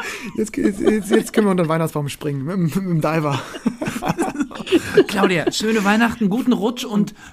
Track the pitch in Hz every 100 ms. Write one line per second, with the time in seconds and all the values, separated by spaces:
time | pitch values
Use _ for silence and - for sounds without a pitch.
0 | - - 247 - 214 - 214 196 - 214
1 | 185 226 220 - 202 185 160 160 160 151
2 | 143 - 151 143 135 190 165 185 190 165
3 | 151 160 151 131 - - - 240 - 226
4 | - - 359 294 285 - - 370 - 466
5 | - 208 196 170 135 - 214 226 196 220
6 | 233 233 202 220 254 190 208 240 247 208
7 | - - -